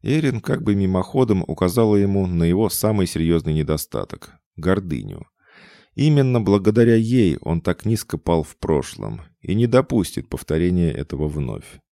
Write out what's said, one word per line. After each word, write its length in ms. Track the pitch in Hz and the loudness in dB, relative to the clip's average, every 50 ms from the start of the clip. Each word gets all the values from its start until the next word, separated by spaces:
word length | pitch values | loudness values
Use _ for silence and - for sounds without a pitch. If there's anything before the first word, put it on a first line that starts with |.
Эрин 380 | - - 135 160 160 139 123 110 | -2 -2 -2 0 0 0 -2 -2
как 220 | - - - - | -4 -4 -4 -2
бы 140 | - 107 101 | 0 0 0
мимоходом 680 | 98 98 95 92 92 95 - - 131 131 104 104 95 85 | 2 2 0 0 0 -2 -2 0 0 2 2 2 0 0
указала 520 | - 80 - 92 90 87 120 113 107 104 | -4 -4 -2 -2 0 2 2 2 4 4
ему 280 | 101 98 98 98 98 95 | 2 2 2 0 0 0
на 200 | 90 90 85 85 | 0 0 2 2
его 240 | 85 90 98 113 98 | 2 2 2 2 0
самый 360 | - - - 107 107 101 95 | -2 -2 0 0 2 2 0
серьёзный 480 | 85 - 82 82 82 85 82 - - 127 | -2 -2 -2 0 2 2 0 0 0 -2
недостаток — 800 | 127 - - 78 76 - _ - 57 50 _ - - - - - _ _ _ _ | -2 0 -2 -2 -4 -4 _ -8 -8 -8 _ -12 -18 -18 -20 -20 _ _ _ _
гордыню. 680 | - 78 90 95 98 98 87 76 60 50 50 - - - _ _ _ _ _ _ - - - - - _ _ _ | -6 -2 0 0 0 -2 -4 -6 -6 -6 -10 -14 -16 -18 _ _ _ _ _ _ -20 -20 -20 -20 -20 _ _ _
Именно 460 | - 131 156 151 143 135 131 123 117 | 0 2 4 4 4 4 2 2 0
благодаря 560 | 107 95 101 104 92 104 107 120 117 117 117 | 2 2 2 4 2 2 4 4 4 4 4
ей 420 | 113 113 113 120 131 107 87 71 - | 2 2 2 2 2 4 2 2 -2
он 180 | - - 82 85 | -2 -4 -4 -2
так 260 | - 92 87 - - | -2 -2 -4 -2 -2
низко 320 | 107 117 107 - _ - | -2 -2 -2 -4 _ -10
пал 260 | 76 _ - 85 82 73 | -8 _ 0 0 0 0
в 120 | - - | -4 -10
прошлом 680 | _ - - 82 71 62 - - - 50 52 53 - - - _ _ | _ -2 0 0 0 -2 -4 -12 -12 -12 -10 -10 -12 -14 -20 _ _
и 140 | - - 92 | -6 -4 0
не 120 | 107 120 | 0 0
допустит 640 | 120 127 127 135 - 131 113 90 - - - - _ | 4 2 2 2 2 0 -2 0 -2 -4 -10 -8 _
повторения 600 | - - - - 78 80 87 90 90 90 87 80 | -10 -12 -6 -4 -2 0 0 2 2 2 0 0
этого 360 | - - 76 - - 67 76 | -2 -4 -8 -8 -6 -4 -4
вновь. 520 | 76 76 76 71 60 52 50 - - - - _ _ | -4 -4 -4 -6 -6 -8 -10 -14 -18 -20 -20 _ _